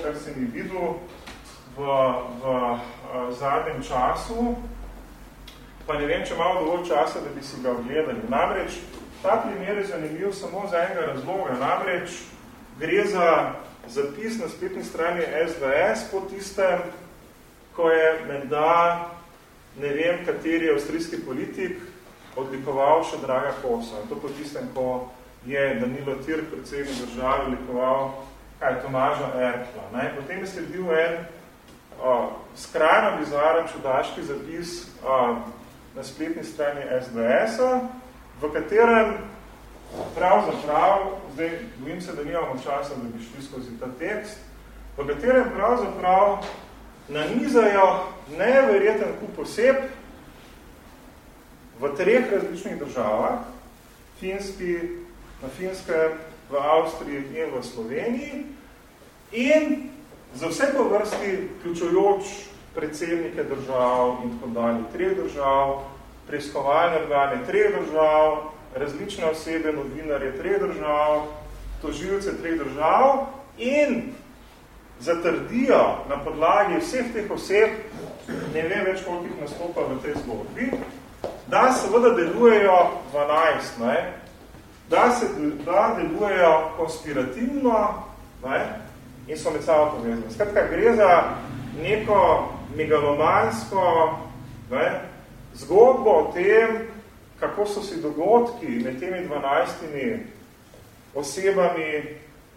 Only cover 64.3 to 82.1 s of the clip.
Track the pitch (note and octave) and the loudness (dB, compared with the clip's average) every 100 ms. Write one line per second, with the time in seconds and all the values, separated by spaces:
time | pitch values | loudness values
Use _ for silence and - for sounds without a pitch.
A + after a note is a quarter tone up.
64.3 | - B2+ A#2 A#2 A#2 A2 - F#3 F#3+ E3 | -8 -6 -2 0 0 -2 -2 0 0 -2
65.3 | C#3+ C3+ C3+ C#3 C#3 - - - - - | -2 2 4 2 0 -6 -16 -20 -20 -10
66.3 | D3 D3 D3 C#3 D3+ E3+ D#3+ D3+ C#3+ C#3 | -8 -6 -4 2 4 4 2 0 2 2
67.3 | B2 B2 G3 G3+ - - D#3 D#3 D3+ D#3 | 0 -2 2 2 2 -2 2 6 6 6
68.3 | D3 - - - B2+ C#3+ C#3+ - - E3 | 4 -4 -12 -12 -6 -6 -6 -8 -4 -2
69.3 | D#3 - D#3+ D#3 D3+ C3+ C#3 D#3 C#3 C3 | -2 -2 -2 -2 -2 -4 -8 -4 -4 -4
70.3 | B2+ F3 G3+ F3+ D#3 D3+ D3 D3+ D3 D3+ | -4 -2 0 0 -4 0 2 4 2 0
71.3 | - - - - - D3+ D3 F3+ G3 F#3+ | -10 -14 -14 -12 -10 -8 -6 -4 -2 -2
72.3 | D#3+ E3 E3 C3+ C3+ D#3 G3 C4 C#4 - | -4 -4 -4 -4 0 4 6 6 4 0
73.3 | - - - A#3+ D4 C#4+ A#3+ - - - | -8 -16 -8 0 2 2 0 -6 -12 -18
74.3 | - - - - - - - B2 E3+ F3 | -20 -20 -20 -20 -20 -20 -10 -2 0 0
75.3 | - - A#3 C4+ F#3 A#2 - - C#3 D#3 | -2 -2 0 4 6 6 0 -4 -6 -6
76.3 | D3 D#3+ G3+ G3 F3 - B3+ A#3 A3+ G#3 | 0 4 4 4 0 -2 -2 -4 -4 -6
77.3 | D#3 - G3 A3 - - - - - - | -6 0 4 4 2 -10 -12 -14 -14 -10
78.3 | - - D#3 E3 G3+ G3 F#3 F3+ F3 F3 | -10 -6 -4 -2 -2 -2 -4 -6 -8 -8
79.3 | - D3 - E3+ E3+ - C3 D3 D3 - | -10 -10 -8 -6 -4 -4 -4 -6 -6 -6
80.3 | G#2+ - - B3+ - - - - - - | -8 -8 -6 -4 -4 -6 -14 -20 -12 -10
81.3 | - - F#3 B3 C4 G3 A3 A#3 | -10 -2 4 4 4 4 6 6